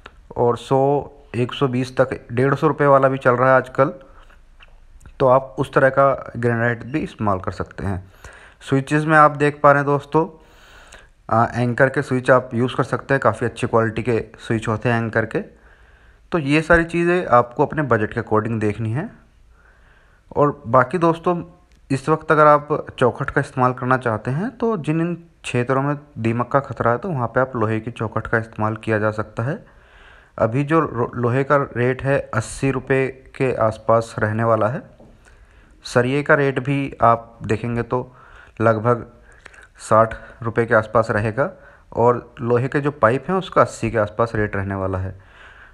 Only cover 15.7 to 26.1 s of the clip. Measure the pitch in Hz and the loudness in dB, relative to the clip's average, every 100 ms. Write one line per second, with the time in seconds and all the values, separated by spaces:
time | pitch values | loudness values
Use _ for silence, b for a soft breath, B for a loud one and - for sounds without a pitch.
15.7 | b b b b b _ 175 139 151 160 | b b b b b _ -4 0 0 4
16.7 | 170 165 170 175 180 - 120 120 - 143 | 2 2 0 0 0 4 2 2 -2 -2
17.7 | 147 139 113 104 120 - 107 110 113 107 | 0 0 0 0 -4 -2 -2 0 -2 -4
18.7 | 104 110 127 226 - _ _ _ b b | -4 -4 -4 -6 -12 _ _ _ b b
19.7 | b b b b b b - 147 139 113 | b b b b b b 0 0 0 2
20.7 | 127 123 180 165 160 180 175 165 - _ | 2 2 2 0 2 -2 -2 -6 -18 _
21.7 | _ _ 135 - 156 - 156 151 147 147 | _ _ -4 0 -2 2 4 6 6 2
22.7 | 147 - - 123 - 139 147 139 135 127 | -4 -6 0 0 0 -4 -4 -4 0 0
23.7 | 123 127 131 120 107 123 143 233 - 233 | 0 -2 0 0 -4 -4 -4 -6 -4 -4
24.7 | 208 143 160 170 170 - _ - 120 120 | -2 -2 -2 -2 -6 -12 _ -4 -4 0
25.7 | 135 143 143 - | 0 0 -4 -8